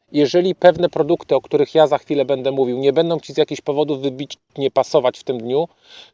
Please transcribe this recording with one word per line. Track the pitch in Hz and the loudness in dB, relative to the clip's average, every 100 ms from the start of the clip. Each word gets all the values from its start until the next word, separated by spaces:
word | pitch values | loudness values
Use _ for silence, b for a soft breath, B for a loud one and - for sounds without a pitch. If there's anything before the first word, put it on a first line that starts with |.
| _ | _
Jeżeli | 147 139 180 185 - | 0 2 2 0 4
pewne | 180 165 175 | 4 4 -2
produkty, | 156 151 170 - 139 | -2 -2 -2 0 -2
o | |
których | - 147 143 160 | 0 -2 0 2
ja | 151 | 2
za | 143 | 0
chwilę | - 147 131 | -2 -4 -2
będę | 135 131 | -2 -2
mówił, | 139 127 123 | -2 -2 0
nie | 139 | 0
będą | 135 170 160 | 2 0 -4
Ci | - | -4
z | 139 | -2
jakichś | 151 143 | -2 -4
powodów | - 143 147 135 | -6 -4 -2 -4
wybitnie | 139 131 143 - _ - 139 | -6 -8 -14 -16 _ -6 -2
pasować | - 127 156 123 - | 0 2 2 0 -4
w | |
tym | - 127 | -8 -6
dniu, | 117 135 170 b b b b | -4 -4 -4 b b b b